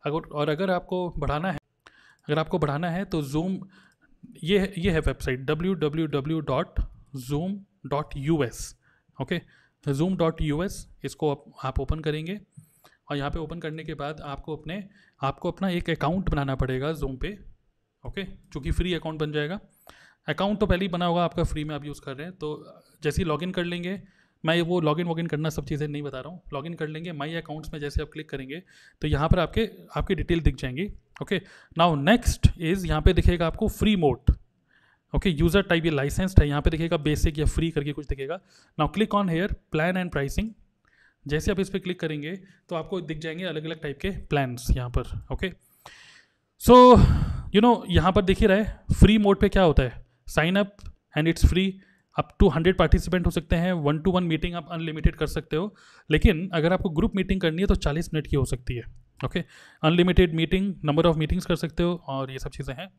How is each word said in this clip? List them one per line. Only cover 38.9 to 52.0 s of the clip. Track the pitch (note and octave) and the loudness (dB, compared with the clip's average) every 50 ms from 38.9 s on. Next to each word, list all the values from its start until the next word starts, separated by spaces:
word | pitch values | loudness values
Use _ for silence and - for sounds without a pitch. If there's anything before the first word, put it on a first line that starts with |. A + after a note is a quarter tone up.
click | - G3 A3 - - | 2 0 0 2 2
on | G3+ G3+ F#3 | 0 0 0
here, | D#3+ D#3+ F#3 G#3+ - - _ _ - | 0 0 0 -2 -4 -6 _ _ -2
plan | D#3 D#3 F3 F3+ F#3 | 0 0 0 0 -2
and | F3+ F3 - | -4 -2 -2
pricing। | D3 C#3 C#3 - - G3+ A3+ G#3+ _ _ _ _ _ _ _ _ _ _ _ _ _ _ | -2 -2 -2 -2 -4 -4 -4 -8 _ _ _ _ _ _ _ _ _ _ _ _ _ _
जैसे | C#3 D3 D#3 D#3 - | -4 -4 -2 0 0
आप | G3+ F3 | 0 0
इस | G3 F#3+ | -2 -2
पे | - G3 | -4 -6
क्लिक | F#3 F#3 F3+ F3+ | -4 -6 -6 -6
करेंगे | - D#3+ D#3 D3 C#3+ D#3 F#3 F#3+ F#3+ - - _ _ _ | -6 -6 -6 -6 -8 -10 -10 -12 -14 -20 -20 _ _ _
तो | F3+ | -8
आपको | D#3+ D#3+ E3 G3+ F3+ | -8 -6 -6 -8 -8
दिख | E3+ D3+ D#3+ D#3 | -6 -8 -10 -8
जाएंगे | D#3+ D#3+ D#3 E3+ F#3+ | -8 -10 -8 -8 -8
अलग-अलग | F3+ D3+ D#3 D#3 D#3+ D#3+ D#3+ | -6 -6 -6 -8 -8 -10 -8
टाइप | - D3 C#3 - | -8 -10 -10 -6
के | - F#3+ G3 - - - | -6 -6 -6 -6 -6 -2
प्लान्स | D#3 D3 C#3 B2+ B2 A#2+ - - | -2 0 0 -2 -4 -8 0 0
यहाँ | - C3 B2 B2 | 0 0 0 -4
पर। | B2 - B2 - - - - - C3+ | -4 -4 -4 -4 -8 -12 -8 -8 -8
ओके, | B2 - F#3 - _ _ _ _ _ _ - - - - - - - _ _ _ _ _ _ _ _ | -6 -6 -6 -8 _ _ _ _ _ _ -20 -20 -20 -20 -20 -20 -20 _ _ _ _ _ _ _ _
so | - - A#3+ B3 B3 B3+ B3 G3 - - - - - - - - - - | 8 10 12 12 12 12 12 10 10 8 6 4 2 -2 -4 -6 -8 2
you | - G3 G#3+ | 4 6 6
know, | A#3+ A#3 F#3+ - - | 6 6 4 0 2
यहाँ | F3+ E3 D#3 F#3 | 2 4 4 4
पर | F3+ G#3 | 4 4
दिख | G3 F3+ F#3+ - | 4 4 2 4
ही | A3+ G#3 | 6 4
रहा | F#3 G3+ | 4 4
है | A3 F#3+ - - - - - - | 2 -2 -6 -10 -4 -4 6 8
फ्री | - G3 G#3+ A3+ | 8 8 8 6
मोड | G#3 G3+ G3 - | 6 4 4 4
पे | - G3+ | 4 2
क्या | - G3+ F#3+ | 4 4 4
होता | E3 C#3+ - C3+ | 6 6 4 2
है, | B2 - - - _ _ _ _ - | 2 -4 -10 -18 _ _ _ _ -4
sign | - - D3+ E3 F#3 G3 | -2 0 0 2 2 0
up | G#3 G3+ - - - - - _ _ _ - D3+ | 0 -2 -6 -18 -18 -18 -18 _ _ _ -4 -2
and | D#3 E3 | 0 0
it's | E3 - - | 0 4 4
free, | - - F3+ F#3+ G3 F#3+ F#3+ - _ _ _ | 4 4 4 0 0 -2 -6 -18 _ _ _